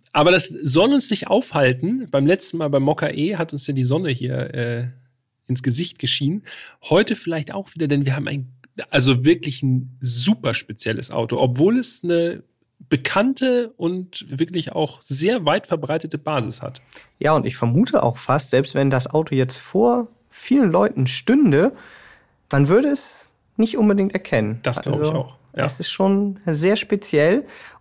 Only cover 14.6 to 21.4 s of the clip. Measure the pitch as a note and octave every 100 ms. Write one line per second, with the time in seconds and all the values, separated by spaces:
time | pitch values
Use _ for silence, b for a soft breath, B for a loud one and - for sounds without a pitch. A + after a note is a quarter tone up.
14.6 | - E3 D3+ - - C3+ F3 B3 D3+ D3
15.6 | - E3+ C#3+ D#3+ D#3+ D#3 D3+ D3 A2+ -
16.6 | - - B B B B D3 D#3+ - -
17.6 | A#2 B2+ B3 - A#2+ - - C#3 - B2+
18.6 | C#3 C#3 C#3 C3 B2+ D3+ D#3 C3+ B2+ -
19.6 | - F#3+ A#3+ A#3+ A3+ _ _ - - C#4
20.6 | G#3+ E3+ G#3 - C3 - - C4+